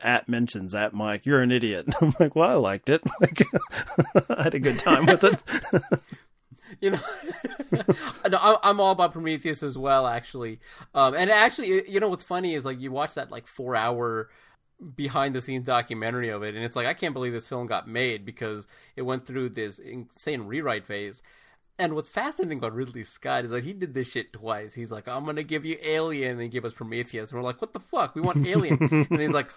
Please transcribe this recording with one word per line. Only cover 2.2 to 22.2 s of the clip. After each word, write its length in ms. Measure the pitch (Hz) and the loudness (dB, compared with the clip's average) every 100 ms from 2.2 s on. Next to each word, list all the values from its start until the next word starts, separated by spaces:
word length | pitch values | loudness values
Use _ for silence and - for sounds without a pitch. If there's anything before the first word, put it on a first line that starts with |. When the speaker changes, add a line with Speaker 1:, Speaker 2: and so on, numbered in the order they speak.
Speaker 1:
like, 160 | 151 160 | 4 4
"Well, 120 | 180 | 4
I 40 | |
liked 340 | 202 98 98 - | 4 2 0 2
it." 140 | 156 - | 2 0
<laughs> 100 | - | 2
Like, 220 | 175 156 - - - - | 2 4 2 2 -4 -6
<laughs> 460 | - - - - - | -2 0 4 2 2
I 120 | - | 0
had 100 | 147 | 0
a 60 | 139 | 2
good 180 | 135 120 | 0 2
time 280 | 185 143 165 | 4 6 8
with 180 | 381 | 8
it. 180 | 196 - - 302 - | 6 4 -2 -6 0
<laughs> 100 | 185 - - - - _ _ _ - - - | 0 2 -2 -2 -20 _ _ _ -20 -20 -2
Speaker 2:
You 100 | 196 | 0
know, 100 | 190 - 403 302 - - - 269 | 0 -4 -10 -12 -10 -10 -10 -4
<laughs> 0 | - - - 277 - 202 | 0 2 0 -4 -4 0
no, 100 | 190 | 4
I'm, 160 | 208 220 | 6 6
I'm 180 | 202 202 | 4 6
all 100 | 190 | 4
about 220 | 185 170 | 4 2
Prometheus 500 | 165 160 156 165 151 | 0 -4 -2 -4 -4
as 160 | 143 131 | -6 -4
well, 280 | 139 135 123 | 2 4 4
actually. 540 | 120 - 131 117 110 - - - | -2 -6 -10 -10 -10 -18 -20 -4
Um, 200 | 139 135 | 2 4
and 160 | 151 185 | 4 4
actually, 420 | 214 226 - 202 | 6 6 4 0
y-, 120 | 190 196 | 0 0
you 120 | 196 | 0
know 80 | 208 | 0
what's 160 | 180 | -2
funny 300 | - 180 180 | -4 -4 -2
is, 100 | 156 | -4
like, 160 | 131 127 | -6 -8
you 100 | 131 | -6
watch 240 | 135 156 | -4 -4
that, 160 | 147 127 | -6 -10
like, 160 | 113 - | -12 -14
four-hour 840 | - 127 117 117 120 120 110 110 _ _ _ _ _ 175 | -10 -2 0 0 0 -2 -4 -8 _ _ _ _ _ -18
behind-the-scenes 720 | 131 139 139 139 131 127 131 | -8 -4 -2 -2 -2 -4 -6
documentary 640 | 123 120 117 113 110 123 117 | 0 0 0 -4 -4 -2 -4
of 140 | 104 | -4
it, 120 | 107 | -6
and 100 | 107 | -6
it's 120 | 117 127 | -6 -2
like, 100 | 120 | -4
I 80 | |
can't 200 | 170 170 | -2 -6
believe 180 | 131 123 | -4 -6
this 160 | 117 - | -6 -8
film 180 | 127 117 | -8 -4
got 220 | 139 113 | -6 -4
made 360 | 117 127 107 101 | -2 -2 -4 -10
because 400 | - 113 107 - - _ | -10 -8 -8 -12 -20 _
it 80 | - | -8
went 240 | 127 131 127 | -6 -6 -6
through 240 | 131 127 | -6 -6
this 280 | 107 107 104 | -6 -8 -10
insane 640 | - 123 120 - 156 135 | -14 -14 -14 -10 -8 -6
rewrite 420 | 104 139 143 107 - | -6 -6 -4 -4 -6
phase. 360 | 101 104 - _ _ _ _ _ - | -8 -8 -12 _ _ _ _ _ -4
And 160 | 240 | -2
what's 140 | 156 156 | -2 -4
fascinating 480 | 202 | -4